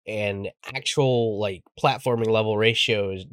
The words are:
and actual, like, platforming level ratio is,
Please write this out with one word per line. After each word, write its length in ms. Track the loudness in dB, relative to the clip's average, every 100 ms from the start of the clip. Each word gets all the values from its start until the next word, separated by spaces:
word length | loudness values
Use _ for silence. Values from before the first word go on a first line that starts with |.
| -8
and 440 | -4 -2 -4 -6 -10 -12
actual, 640 | -8 -4 0 2 2 0 0
like, 240 | -4 -6 -12 -2
platforming 480 | 0 0 0 0 2
level 280 | 2 2 2
ratio 520 | 2 2 0 0 0
is, 160 | -4 -10